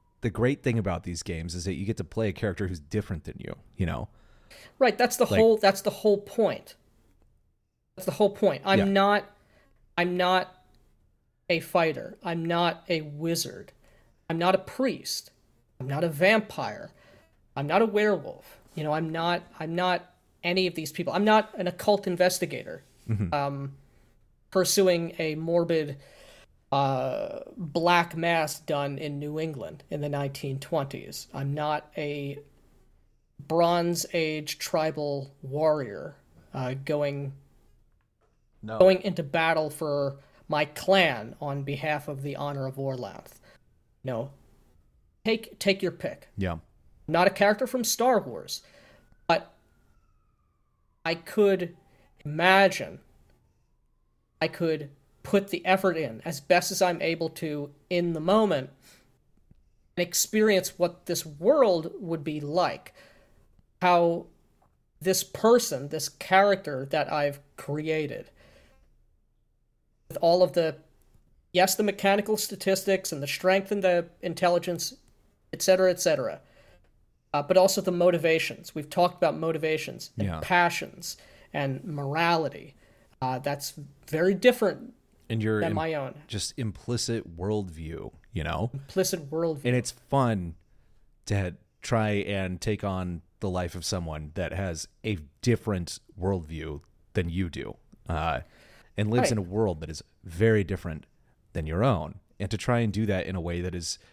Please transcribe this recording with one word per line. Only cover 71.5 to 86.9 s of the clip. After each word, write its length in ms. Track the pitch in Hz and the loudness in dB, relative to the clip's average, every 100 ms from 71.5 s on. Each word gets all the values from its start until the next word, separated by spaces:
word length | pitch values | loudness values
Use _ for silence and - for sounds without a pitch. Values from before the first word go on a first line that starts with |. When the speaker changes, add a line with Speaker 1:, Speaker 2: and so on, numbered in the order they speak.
Speaker 2:
yes, 220 | 175 185 - | 4 4 4
the 80 | |
mechanical 540 | 208 196 196 202 208 214 | 0 2 2 2 2 -2
statistics 720 | - 196 196 190 - 190 - | -4 -4 0 0 2 0 0
and 100 | 147 | -6
the 60 | 139 | -6
strength 440 | - 185 190 196 | -2 2 2 2
and 120 | 202 | 0
the 240 | 185 175 170 _ | 4 2 0 _
intelligence, 720 | 175 - 180 175 175 170 - - _ _ _ _ _ | -8 2 2 2 0 -4 -6 -10 _ _ _ _ _
et 80 | - | -4
cetera, 280 | - 185 185 | 4 6 6
et 100 | 175 | 4
cetera, 400 | 175 143 113 - _ _ _ _ _ _ _ _ _ | 2 2 -2 -6 _ _ _ _ _ _ _ _ _
uh, 80 | 147 | -4
but 160 | 143 185 | 4 6
also 240 | 190 190 | 6 4
the 100 | 185 | 0
motivations. 840 | 175 175 170 160 160 - - - 156 | 4 4 4 2 2 0 -8 -12 -10
We've 140 | 147 | -6
talked 280 | 185 175 175 | 2 2 4
about 180 | 160 156 | 0 0
motivations 720 | 160 160 156 156 - 117 - - | -2 -2 -2 -2 -4 -12 -12 -6
and 100 | 98 | -4
Speaker 1:
Yeah. 120 | 80 | -4
Speaker 2:
passions 760 | - 175 175 - - - - - - - - | 2 4 4 0 -8 -12 -14 -14 -18 -20 -10
and 300 | 147 139 135 | -4 -2 -4
morality. 920 | 180 147 139 156 170 165 147 - 143 _ _ _ _ - | -6 -6 -4 0 2 2 0 -6 -18 _ _ _ _ -6
Uh, 180 | 127 131 | -4 -4
that's 340 | 139 143 - - 139 - - | -4 -4 -8 -12 -18 -20 -6
very 260 | 156 180 190 | 0 2 6
different 580 | 247 240 202 - - - _ _ - | 4 4 0 -2 -12 -20 _ _ -6
Speaker 1:
And 120 | 113 | -2
your 180 | 107 107 | 0 0
Speaker 2:
than 100 | - | 0
Speaker 1:
im-, 40 | - | -2
Speaker 2:
my 180 | 160 151 | -2 -4
own. 200 | 135 143 - | -6 -10 -10
Speaker 1:
just 260 | 101 - - | -8 -6 -6
implicit 800 | 110 - - | -6 -6 -6